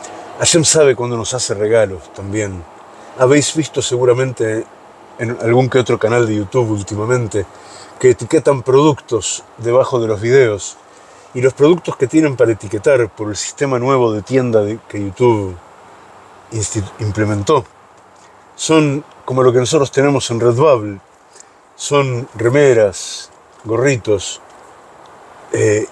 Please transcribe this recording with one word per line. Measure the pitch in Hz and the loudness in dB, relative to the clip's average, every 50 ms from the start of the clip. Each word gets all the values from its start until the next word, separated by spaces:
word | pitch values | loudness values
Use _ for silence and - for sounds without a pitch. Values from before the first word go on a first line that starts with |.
| - - - - - - - - | -18 -18 -18 -18 -18 -14 -8 -4
Hashem | 120 - - 170 147 | -2 0 2 2 2
sabe | - - 156 151 139 127 | 2 4 4 4 4 4
cuando | 117 120 120 120 | 0 -2 -4 -4
nos | 113 107 - - | -6 -6 -6 -6
hace | 127 - - 113 | -6 -4 -4 -4
regalos | 101 104 104 113 113 107 98 95 87 - - - | -2 0 2 2 2 2 2 -2 -8 -14 -16 -16
también. | - 98 98 101 107 107 101 95 90 82 - - - - - - - - - - | -14 -10 -8 -6 -6 -6 -6 -8 -12 -14 -18 -20 -20 -20 -20 -20 -20 -20 -10 -2
Habéis | - 131 127 143 147 135 - - | 2 4 4 4 4 2 0 -2
visto | 160 147 - - 143 | -4 -4 -4 -4 -6
seguramente | 120 - 131 123 127 123 120 127 131 131 120 - 117 110 110 113 113 - - - - - - - - - - | -4 -2 -2 0 2 2 2 2 0 -4 -4 -4 -4 -2 -2 -4 -6 -8 -14 -20 -20 -20 -20 -20 -20 -20 -12
en | - 120 113 123 - | -8 -8 -6 -6 -4
algún | 110 113 117 123 131 123 | 0 2 2 2 2 2
que | - 131 | 2 0
otro | 120 - 120 | 2 0 0
canal | 104 - 107 117 123 120 | 0 0 2 2 2 2
de | 110 107 | 0 0
YouTube | 104 104 95 - 131 123 110 | -4 -4 -2 -2 -2 -2 0
últimamente | 107 101 95 - 104 101 107 113 127 127 120 104 - 104 95 - - - - - - - - - - - | -2 -4 -6 -6 -6 -6 -2 -2 -2 -2 -2 -4 -4 -6 -6 -6 -10 -20 -20 -20 -20 -20 -20 -20 -6 0
que | - 127 | 2 2
etiquetan | 120 - 120 104 - 156 - 151 139 127 113 | 2 2 0 -2 0 0 2 2 0 0 0
productos | - 131 139 147 156 139 - - - 120 107 92 - - - - - - | 2 4 4 4 4 2 0 -4 -4 -4 -4 -4 -4 -8 -10 -12 -16 -14
debajo | - 113 120 117 127 131 - 135 123 | -8 -4 0 2 2 2 2 0 -2
de | 113 | 0
los | 110 107 98 | -2 -2 -2
videos. | 110 117 127 139 131 113 104 98 - - - - - - - - - - - - - - - | 0 2 4 4 4 4 2 -4 -6 -12 -16 -18 -20 -20 -20 -20 -20 -20 -20 -20 -20 -12 -4
Y | 127 | 0
los | 123 131 - | 0 0 2
productos | - 139 151 180 165 - - - | 4 4 4 4 2 -2 -8 -6
que | - 135 | -4 -2
tienen | 120 - 160 160 147 131 | 0 2 2 2 2 2
para | 117 123 117 | 2 2 2
etiquetar | 113 98 - 101 104 104 95 151 139 123 117 101 | 2 -2 -4 -8 -6 -2 0 2 2 2 2 -2
por | - - 107 107 | -6 -8 -8 -8
el | 104 | -8
sistema | - - - - - 147 139 135 120 | -8 -10 -10 -6 -4 -4 -2 -2 -2
nuevo | 120 131 135 131 123 113 | 0 0 0 2 2 0
de | 107 104 | 0 -4
tienda | 92 - 127 131 127 123 113 110 | -4 -2 -2 -2 0 2 2 0
de, | 104 104 110 113 - - | 0 0 -4 -8 -12 -12
que | - 104 | -10 -8
YouTube | 101 98 92 - 123 123 113 104 101 92 90 87 - - - - - - - - - - - - - - - - - - | -8 -8 -4 0 2 2 2 0 -2 -6 -10 -12 -18 -20 -20 -20 -20 -20 -20 -20 -20 -20 -20 -20 -20 -20 -20 -20 -18 -12
insti-, | 113 110 101 - - 110 98 98 - - | -8 -8 -8 -6 -6 -6 -8 -8 -8 -8
implementó | 113 107 95 107 107 104 107 101 101 - 156 135 113 - _ - - - _ _ _ _ _ _ - - _ _ _ _ _ | -8 -6 -4 -2 -2 -2 -2 -2 0 0 0 0 0 -4 _ -20 -20 -20 _ _ _ _ _ _ -20 -20 _ _ _ _ _
son | - - - 156 156 151 147 139 147 147 - - - - | -8 -2 2 2 2 2 2 0 -4 -6 -12 -20 -16 -10
como | - 127 131 127 | -4 0 2 2
lo | 127 120 | 4 4
que | 127 | 2
nosotros | 123 113 165 156 139 - | 2 2 2 0 0 0
tenemos | - 135 135 143 143 127 - - | 0 0 2 2 2 0 -2 -4
en | 120 113 | -2 0
Redbubble. | 113 120 117 120 151 160 135 117 104 104 101 95 _ _ _ _ _ _ - - - _ _ _ _ _ _ | 2 2 2 4 4 4 4 2 0 -4 -10 -12 _ _ _ _ _ _ -20 -20 -20 _ _ _ _ _ _
Son | - - - 147 143 139 131 123 120 123 - - | -12 -6 -2 0 0 0 0 -4 -6 -8 -10 -6
remeras, | 107 113 120 127 147 147 139 123 113 107 98 90 - - - - - - - _ _ _ _ _ - - | -4 -2 0 2 4 4 6 6 4 4 2 0 -4 -12 -14 -14 -14 -16 -18 _ _ _ _ _ -14 -8
gorritos, | 107 113 113 127 143 135 113 - 107 104 98 - - - - - - - - - - - - - - - - - - - - - - - - - - | -4 -2 0 0 0 0 -2 -2 -2 -2 -2 -2 -6 -14 -14 -18 -20 -20 -20 -20 -20 -20 -20 -20 -20 -20 -20 -20 -20 -20 -20 -20 -20 -20 -20 -14 -8
eh, | - - 110 110 104 107 110 - | -4 -2 0 2 0 0 -2 -4